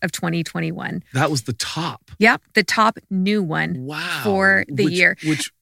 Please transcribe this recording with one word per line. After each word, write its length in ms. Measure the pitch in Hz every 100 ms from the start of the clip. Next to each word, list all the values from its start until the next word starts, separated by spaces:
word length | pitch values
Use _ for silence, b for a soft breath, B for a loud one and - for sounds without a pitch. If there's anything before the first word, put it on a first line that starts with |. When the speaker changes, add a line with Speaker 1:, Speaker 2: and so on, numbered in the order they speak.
Speaker 1:
of 100 | 175
twenty 320 | - 170 170
twenty-one. 580 | 160 170 165 165 - - -
Speaker 2:
That 160 | 131 151
was 140 | 143
the 100 | -
top? 560 | 107 - 156 160 117 _ -
Speaker 1:
Yep, 240 | 214 285 _
the 100 | -
top 360 | 190 - 214 - -
new 340 | 190 185 208
one 440 | 170 160 160 170 131
Speaker 2:
Wow. 340 | 151 180 -
Speaker 1:
for 440 | 214 190 190 190 190
the 160 | -
Speaker 2:
Which, 80 | 175
Speaker 1:
year. 220 | 175 175 - 156
Speaker 2:
which, 240 | 156 - _